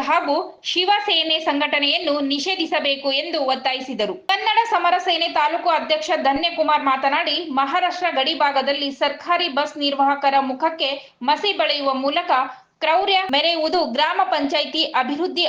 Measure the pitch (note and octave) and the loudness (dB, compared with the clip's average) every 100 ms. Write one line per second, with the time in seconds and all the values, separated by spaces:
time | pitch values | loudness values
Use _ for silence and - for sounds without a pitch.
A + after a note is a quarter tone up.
0 | C4 D#4+ D4 D4+ F#4 - - F4 F#4 G#4 | 0 2 2 0 -2 -8 -4 0 2 2
1 | G#4 E4 D#4+ D#4+ D#4+ C#4+ D4 D4 C#4+ E4+ | 2 0 0 0 0 0 0 0 0 0
2 | E4 D4 C#4 C#4+ F4+ F#4 D#4+ D#4+ C#4 C#4 | 0 0 0 -2 -2 -2 -2 -2 0 -2
3 | C#4 C4+ E4 D#4+ C4 C4 C4+ C4 B3+ A3 | -2 -2 -2 -2 0 0 -2 -4 -6 -4
4 | G3+ F3+ - G4 G#4+ A4 A#4 F#4 F4 F4+ | -4 -4 -2 0 2 2 2 2 2 2
5 | F4+ E4 E4+ D#4 D4+ E4+ E4+ D4+ B3 D#4 | 0 -2 0 0 0 0 2 0 2 -2
6 | D#4 D#4+ C4+ C#4 E4+ E4 D4+ D4 C4+ C4 | 0 0 2 0 0 0 2 2 2 0
7 | C#4 D4+ D#4+ D4+ D#4+ C4 C#4 F4+ F4+ - | 0 0 0 -4 -2 -2 0 0 -2 -2
8 | F4 C4+ C4+ C4+ C#4+ C4+ C4 C#4+ C#4 C4+ | -2 0 0 0 2 2 0 -2 -4 -2
9 | C#4+ C#4+ E4 F4 F4 C4 D4 D4+ C#4+ C#4 | -2 -2 -2 0 0 -2 -4 -2 -2 2
10 | C#4 C#4 C#4 C4+ C4 C4 E4 D#4+ C4+ C#4+ | 2 2 2 2 0 -2 -2 -2 -4 -4
11 | - _ B3+ D4+ D#4+ D#4 D4+ D4 C#4 C4 | -10 _ -2 0 0 0 0 0 -2 0
12 | C#4 D#4 F4 B3+ - - _ _ D#4 E4+ | 0 0 2 0 0 -8 _ _ 0 2
13 | F#4+ F#4+ F#4+ C#4 D#4+ E4 D#4 F4+ C4+ B3+ | 4 2 2 2 2 0 0 0 0 0
14 | D#4 F#4 F#4 D#4 C#4 D4+ C#4 D4+ D#4+ B3 | 0 2 0 0 0 -2 -2 -2 0 0
15 | B3+ C#4+ F#4 D#4+ | 0 -2 -2 0